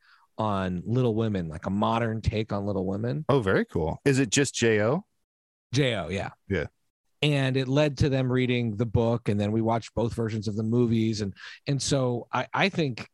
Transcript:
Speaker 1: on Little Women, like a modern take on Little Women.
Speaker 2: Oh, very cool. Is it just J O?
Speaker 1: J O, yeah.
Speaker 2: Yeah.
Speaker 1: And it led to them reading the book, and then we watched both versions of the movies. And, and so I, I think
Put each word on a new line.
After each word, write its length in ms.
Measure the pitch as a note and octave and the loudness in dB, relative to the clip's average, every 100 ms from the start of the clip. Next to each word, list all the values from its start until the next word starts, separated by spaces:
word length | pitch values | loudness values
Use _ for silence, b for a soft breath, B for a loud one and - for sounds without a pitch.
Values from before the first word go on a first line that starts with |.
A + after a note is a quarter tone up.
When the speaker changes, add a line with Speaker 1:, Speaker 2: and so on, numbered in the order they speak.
| b b b - | b b b -4
Speaker 1:
on 460 | A2 G2 F#2 F2+ F2 | -2 0 -2 -4 -2
Little 300 | B2 B2 A2 | 0 2 2
Women, 340 | A2+ G2 E2 | 0 -2 -4
like 160 | D#2 - | -6 -4
a 60 | |
modern 500 | G2 G#2+ A2+ A#2 A2 | 0 0 2 0 -2
take 320 | - A2 A2 | -2 -2 -2
on 120 | G#2 G2+ | -2 -2
Little 200 | F#2+ F#2+ | -2 -2
Women. 400 | G2+ A#2 C#3+ D#3 | -2 -4 -2 0
Speaker 2:
Oh, 100 | C3+ | 2
very 240 | G2 B2+ A3+ | 4 2 2
cool. 340 | F#2+ D#2 - C#3+ | -2 -2 0 2
Is 140 | C3 | 2
it 100 | C3 | 2
just 240 | C#3+ C#3 | 2 0
J 280 | - A#2 G#2+ | 2 2 4
O? 220 | G#2+ D#3+ - _ _ _ _ _ _ | 2 0 -4 _ _ _ _ _ _
Speaker 1:
J 220 | B2 C3+ G#2+ | 0 0 0
O, 140 | D#2+ | -4
yeah. 200 | F#2 - - - | -4 -6 -10 -4
Speaker 2:
Yeah. 180 | F#2 C#2+ _ _ _ _ _ | -2 -2 _ _ _ _ _
Speaker 1:
And 320 | D3+ C#3+ C3+ C3 | 0 2 2 0
it 120 | B2+ | 0
led 320 | C#3 D3+ C3+ | 2 2 2
to 100 | D#3 | 0
them 220 | C3+ B2+ | 2 2
reading 440 | B2+ B2 B2 A#2 G2+ | 2 2 2 0 -2
the 80 | A#2 | 0
book, 440 | A#2+ A#2 A#2 - | 2 2 0 0
and 100 | G2+ | 0
then 120 | G#2 | 0
we 100 | A2+ | 0
watched 320 | A2+ A2+ - | 0 0 -2
both 200 | - A2+ - | -4 -4 -2
versions 320 | A2+ A2 G2+ | -4 -4 -4
of 80 | G#2 | -4
the 80 | |
movies. 580 | A2 A#2+ A#2+ A2+ A2 G#2+ | 0 2 2 2 0 -2
And, 140 | G2+ B B B - | -6 B B B -4
and 120 | C#3 | -4
so 480 | - C#3 B2+ A#2+ - | 0 0 0 -4 -4
I, 140 | B2 B2+ | -6 -4
I 160 | - F#3 | 0 0
think 380 | F3+ D3 A2 - | 0 -2 -4 -10